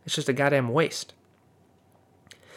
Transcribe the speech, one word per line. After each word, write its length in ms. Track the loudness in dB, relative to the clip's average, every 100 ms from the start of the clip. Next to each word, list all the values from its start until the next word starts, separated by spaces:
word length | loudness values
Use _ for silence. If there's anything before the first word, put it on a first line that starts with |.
| -8
It's 100 | -4
just 120 | -2
a 60 |
goddamn 360 | 0 2 2 2
waste. 440 | 0 0 -4 -12 -18 _ _ _ _ _ _ _ _ _ _ -20 -20 -20